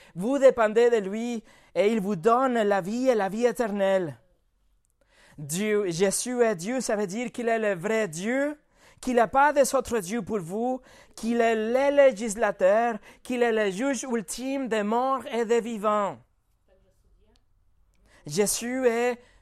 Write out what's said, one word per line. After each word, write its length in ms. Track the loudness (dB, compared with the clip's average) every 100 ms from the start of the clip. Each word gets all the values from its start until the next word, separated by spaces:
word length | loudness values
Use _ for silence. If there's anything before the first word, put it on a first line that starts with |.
| -16
vous 240 | -8 -4 4
dépendez 520 | 6 6 2 4 4
de 80 | 4
lui, 440 | 0 -4 -4 -6 -10 -20 _
et 180 | 0 2
il 80 | 2
vous 140 | 0
donne 400 | 0 2 4 2
la 260 | 2 2 0
vie 280 | 0 -2 0
et 80 | 2
la 120 | 0
vie 180 | 0 0
éternelle. 680 | 0 -2 0 2 2 0 -6 _ _ _ _ _ _ _ _ _ _ _ -16
Dieu, 520 | -8 -4 0 0 -2
Jésus 500 | 0 0 0 -4 0
est 140 | 0
Dieu, 260 | 0 -4 -4
ça 140 | -2
veut 140 | -2 -4
dire 240 | -6 -8
qu'il 160 | -6 -2
est 100 | -2
le 160 | -2
vrai 320 | -2 -2 -2 -2
Dieu, 500 | -4 -4 -2 -2 -6 _ _ _ _
qu'il 160 | -2 2
n'a 100 | 2
pas 260 | 4 4
d'autre 460 | 4 2 0 -2 -4
Dieu 240 | -4 -6
pour 160 | -4 -6
vous, 420 | -6 -4 -4 -6 -10 -20 -20 -8
qu'il 240 | -2 2
est 160 | 2 2
le 400 | 0 0 2 6
législateur, 1000 | 6 4 -4 -2 -2 2 2 4 2 -4 -10 -18
qu'il 180 | -8 -2
est 80 | 0
le 220 | 2 0
juge 320 | -2 -2 -4
ultime 640 | -4 -6 -6 -8 -6 -6 -2
des 160 | -2
morts 420 | 0 0 0 -2 -4
et 120 | -4
des 160 | 0 0
vivants. 560 | 0 -4 0 0 -2 -6 _ _ _ _ _ _ _ _ _ _ _ _ _ _ _ _ _ _ _ _
Jésus 600 | -6 -2 -2 -2 -4 0 0
est 320 | 2 -2 -4 -10 _